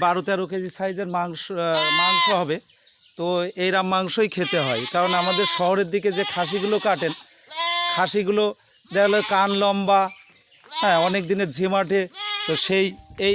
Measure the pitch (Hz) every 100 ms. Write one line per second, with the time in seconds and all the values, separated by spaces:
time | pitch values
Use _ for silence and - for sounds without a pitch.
0 | 175 180 170 190 180 190 185 - 190 185
1 | 185 175 175 160 - 185 170 160 349 349
2 | 349 339 339 190 156 165 - - - -
3 | - - 170 180 175 - 185 190 185 185
4 | 185 - 214 - 170 165 135 117 123 175
5 | 180 180 175 185 196 - 180 190 180 196
6 | 196 185 196 175 170 196 196 214 220 165
7 | 160 - - - - 311 339 349 349 349
8 | 185 202 190 208 208 208 - - - 180
9 | 202 208 202 196 196 196 202 202 196 196
10 | 190 - - - - - - 302 208 170
11 | 175 196 170 196 190 135 185 196 180 196
12 | 185 - 415 415 - 156 - 190 190 190
13 | - - 196